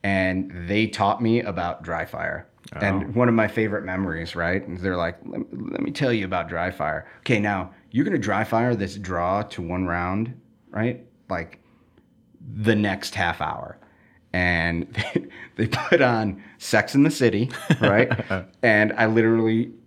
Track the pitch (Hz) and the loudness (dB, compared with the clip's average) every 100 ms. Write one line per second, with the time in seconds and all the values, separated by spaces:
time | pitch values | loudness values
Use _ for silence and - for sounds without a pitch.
0 | 98 98 92 92 92 87 85 101 110 - | 0 0 2 0 -4 -8 -2 2 2 2
1 | 101 107 113 117 - 90 87 80 78 82 | 2 2 2 2 0 -4 -4 -6 -6 -6
2 | 82 78 76 78 - _ - - 101 98 | -6 -6 -6 -6 -12 _ -16 -4 0 0
3 | - 117 123 113 107 113 110 104 92 92 | -2 2 4 4 2 2 0 -2 -4 -4
4 | 95 80 82 82 85 92 95 87 95 90 | -4 -4 -6 -4 -2 -2 -4 -6 -4 -2
5 | 85 85 - - - - 113 - - - | -2 -6 -10 -10 -10 -10 -8 -6 -6 -2
6 | 135 113 95 92 82 85 87 90 76 76 | 0 0 0 -4 -4 -4 -4 -4 -4 -4
7 | - - - 113 104 98 90 - _ 113 | -8 -14 -2 0 2 -2 -4 -12 _ -2
8 | 170 170 101 98 110 113 120 117 101 98 | 0 0 0 -2 2 2 2 0 -2 -6
9 | 95 90 87 98 107 - 85 90 92 85 | -6 -2 0 0 -2 -8 -6 -2 -2 -2
10 | 90 98 113 131 _ _ _ 104 117 120 | -2 -2 -4 -8 _ _ _ -4 -2 -4
11 | - _ _ 87 82 - _ _ _ _ | -12 _ _ -6 -6 -14 _ _ _ _
12 | _ _ _ _ 135 107 107 104 104 92 | _ _ _ _ -14 -2 4 4 2 -2
13 | - 98 87 82 76 - - - - _ | -6 -2 -2 -2 -4 -6 -10 -14 -20 _
14 | _ _ _ 90 90 85 85 85 - - | _ _ _ 0 2 2 0 -2 -4 -6
15 | - - - - - - 120 - - 175 | -2 -4 -6 -16 -16 -4 -2 -2 2 4
16 | 131 117 107 98 - - - 107 - 139 | 4 2 -2 -4 -12 -16 0 2 2 4
17 | 151 151 120 - 123 - - 143 - 101 | 4 6 2 4 -2 -4 0 2 4 4
18 | 120 117 - 95 92 _ 120 107 107 - | 4 0 -4 -6 -6 _ 4 4 4 2
19 | 113 110 113 113 113 113 123 - | 2 4 4 4 4 2 0 -8